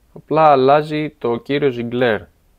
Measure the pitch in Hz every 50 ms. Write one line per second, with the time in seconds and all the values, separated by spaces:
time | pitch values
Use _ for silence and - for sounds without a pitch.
0 | _ _ _ 160 _ - 147 156 160 151 143 131 131 135 147 151 151 156 151 151
1 | 151 147 _ _ - 117 117 117 - - 139 143 147 135 120 120 120 117 120 127
2 | 127 117 104 92 - _ _ _ _ _ _